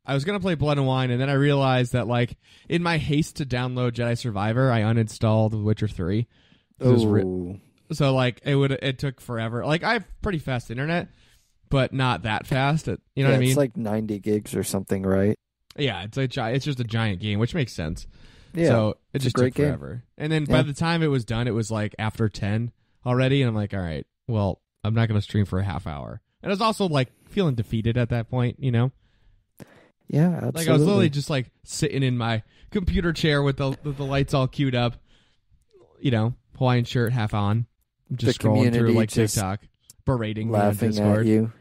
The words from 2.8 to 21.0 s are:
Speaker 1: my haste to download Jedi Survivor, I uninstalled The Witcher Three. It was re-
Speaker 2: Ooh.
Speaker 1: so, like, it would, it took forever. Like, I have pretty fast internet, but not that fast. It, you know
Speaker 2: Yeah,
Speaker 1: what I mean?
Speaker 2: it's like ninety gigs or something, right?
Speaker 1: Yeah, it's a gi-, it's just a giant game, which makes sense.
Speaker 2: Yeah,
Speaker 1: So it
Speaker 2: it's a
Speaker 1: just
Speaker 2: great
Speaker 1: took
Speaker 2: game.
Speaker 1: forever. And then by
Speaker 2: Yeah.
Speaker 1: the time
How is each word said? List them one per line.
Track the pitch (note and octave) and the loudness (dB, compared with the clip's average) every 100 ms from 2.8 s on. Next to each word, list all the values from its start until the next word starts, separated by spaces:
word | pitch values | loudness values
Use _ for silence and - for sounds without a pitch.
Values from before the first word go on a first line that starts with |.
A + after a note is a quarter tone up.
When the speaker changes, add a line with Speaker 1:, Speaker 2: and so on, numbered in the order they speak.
Speaker 1:
my | F3 E3 | 0 -2
haste | B2 C#3+ D#3+ - | 0 0 -2 -4
to | |
download | C#3 B2 B2+ B2 B2 | -6 -4 -4 -2 -4
Jedi | A#2 A#2+ A#2 | -2 -2 -2
Survivor, | B2 G2+ G#2+ A#2 C3 | -4 -4 -2 2 4
I | A#2 | 4
uninstalled | G#2 A#2 A2+ - A2+ A2 A2 | 2 2 0 0 2 4 2
The | A2 | 0
Witcher | G#2 G#2+ G#2 | 0 0 -2
Three. | - E2+ G#2+ A#2+ _ _ _ _ - | -4 -2 -2 -4 _ _ _ _ -2
It | C3 | 4
was | A#2 | 4
re- | G#2+ G#2 | 6 2
Speaker 2:
Ooh. | F#2+ F#2 F2 G2 _ _ - | 0 -4 -8 -12 _ _ -10
Speaker 1:
so, | D#3 C#3 | -2 2
like, | C3 B2+ - | 2 0 -2
it | C3+ | 0
would, | C#3 C#3 | 2 2
it | C3+ C3+ B2+ | 0 -4 -4
took | C#3+ B2 | -6 -8
forever. | - A#2 A2+ A#2+ G#2+ | -8 -6 -4 -4 -2
Like, | D#3+ | 0
I | G3 | 0
have | A#3 - - | -2 -4 -8
pretty | - E3+ | -4 -4
fast | C#3+ B2 - | -4 -6 -6
internet, | A#2 D3 E3+ - _ _ _ _ _ - | -8 -4 -4 -6 _ _ _ _ _ -2
but | C#3 B2+ | 0 0
not | C3+ B2+ F#2 | 0 0 0
that | G#2+ G#2+ - | -2 -4 -2
fast. | C3+ C3+ D#3 - | 0 0 0 -2
It, | F#2 _ | -8 _
you | - | 0
know | C3+ | 2
Speaker 2:
Yeah, | |
Speaker 1:
what | C3 | 4
I | |
mean? | B2+ | 4
Speaker 2:
it's | C3+ | 2
like | C3+ A#2+ | 0 -2
ninety | A2 A2 A2 G#2 | -4 -4 -2 -4
gigs | G#2+ G#2+ G2+ | 0 -2 -2
or | G#2 | -4
something, | F#2 G2+ G2 G2 | -2 -4 -2 -4
right? | F#2+ F#2+ G2+ - _ _ _ - | 0 2 2 0 _ _ _ -4
Speaker 1:
Yeah, | C#3 F#2 | -4 -4
it's | G2+ C3+ | -8 -4
a | C3 | -4
gi-, | C3+ | -4
it's | A2+ C3 | -4 -4
just | D3+ B2+ | -4 -6
a | |
giant | A2+ A2+ A2 F#2 | -4 -2 -2 -4
game, | G#2+ G#2 | -4 -2
which | A#2 | 0
makes | F3 B2 | -2 -4
sense. | - D#2+ E2+ - - - - - | -4 -6 -8 -12 -20 -20 -20 -10
Speaker 2:
Yeah, | E3 E3 | 0 2
Speaker 1:
So | A#2+ G#2+ | 4 2
it | - _ | -4 _
Speaker 2:
it's | C#3 | -4
a | B2+ | -2
Speaker 1:
just | B2+ | 0
Speaker 2:
great | B2+ | 0
Speaker 1:
took | C3+ | 2
Speaker 2:
game. | D3 | -2
Speaker 1:
forever. | C3+ C#3 B2 - - | -2 -8 -14 -16 -10
And | D3+ | -4
then | D#3 C#3+ | -2 2
by | D#3 | 2
Speaker 2:
Yeah. | |
Speaker 1:
the | D3 | 2
time | C#3 E3 E3+ | 0 0 2